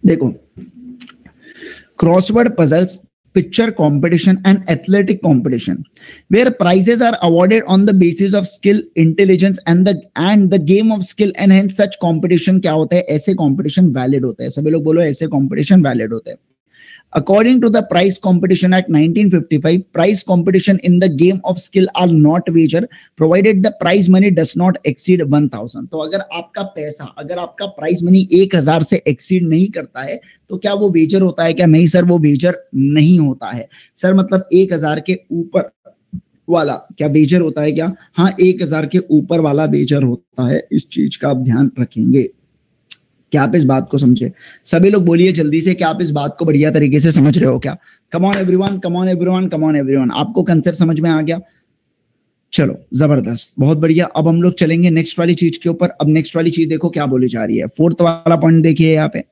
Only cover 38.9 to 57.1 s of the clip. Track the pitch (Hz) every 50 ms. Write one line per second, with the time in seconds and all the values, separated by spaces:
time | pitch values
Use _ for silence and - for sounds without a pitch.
38.9 | - 180 185 - 151 151 - - 165 170 160 151 143 147 156 156 151 147 147 -
39.9 | 147 143 139 123 120 - _ _ _ - 127 120 143 160 - _ - - - _
40.9 | - - - 139 - - - 143 139 127 127 127 113 120 143 131 - - 123 -
41.9 | _ 113 110 - 127 139 123 - - _ _ _ _ _ _ _ _ _ _ _
42.9 | - _ _ _ _ _ _ _ - 147 170 214 214 180 151 131 135 131 - -
43.9 | - 139 143 123 127 107 127 123 - _ - - - _ _ - - - 180 196
44.9 | 214 208 180 170 170 170 180 190 185 160 160 147 147 165 160 190 180 175 180 165
45.9 | 160 - 180 160 147 147 143 151 - - 170 160 151 139 147 151 156 160 147 139
46.9 | 131 151 151 165 156 165 135 151 147 175 - 131 127 127 - 135 151 - _ _
47.9 | _ _ _ _ - 170 185 196 202 202 190 180 180 185 196 196 202 185 - 180
48.9 | 175 180 185 185 185 170 180 180 180 185 190 165 165 156 156 156 156 147 139 131
49.9 | 135 139 131 120 - 110 151 214 - - 175 - 175 160 - 175 165 160 175 160
50.9 | 165 151 156 170 160 156 156 151 165 175 185 _ _ _ _ _ _ _ _ _
51.9 | _ _ _ _ _ _ _ _ _ _ _ _ - - 151 - - - - _
52.9 | - 127 151 147 147 135 - - 117 113 - - _ - 131 139 160 147 156 160
53.9 | 160 165 175 - - 151 156 165 165 170 170 180 180 - 180 156 165 170 175 180
54.9 | 160 160 160 165 - - 170 170 175 - 175 165 165 165 - 175 170 170 180 175
55.9 | - _ 147 143 156 160 156 - - 165 165 170 - 170 165 151 160 147 - 170
56.9 | 170 170 147 135